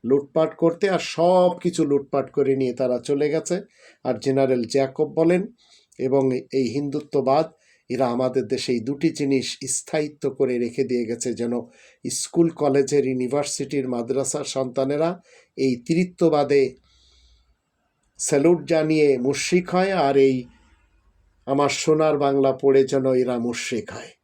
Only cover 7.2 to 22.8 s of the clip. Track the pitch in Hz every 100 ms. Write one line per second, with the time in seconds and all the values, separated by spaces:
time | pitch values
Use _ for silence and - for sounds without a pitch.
7.2 | 123 139 160 _ _ _ _ 123 127 120
8.2 | 127 123 110 123 - 123 110 143 165 147
9.2 | 143 135 117 - 131 - - 160 151 151
10.2 | 139 131 135 123 120 120 123 123 113 117
11.2 | 131 113 120 120 117 _ - _ 131 -
12.2 | - 170 165 - 147 135 135 143 131 131
13.2 | 123 143 139 - 135 143 127 123 117 131
14.2 | 131 147 143 135 131 123 135 147 160 180
15.2 | _ - _ - 135 123 - 165 180 -
16.2 | 165 151 139 143 127 - _ _ _ _
17.2 | _ _ _ _ _ _ _ _ _ _
18.2 | - 147 156 175 143 165 156 156 147 131
19.2 | 123 - - 180 180 185 190 190 139 139
20.2 | 135 131 123 _ _ _ _ _ _ _
21.2 | _ _ - 139 143 - - 156 156 147
22.2 | 143 139 135 131 139 135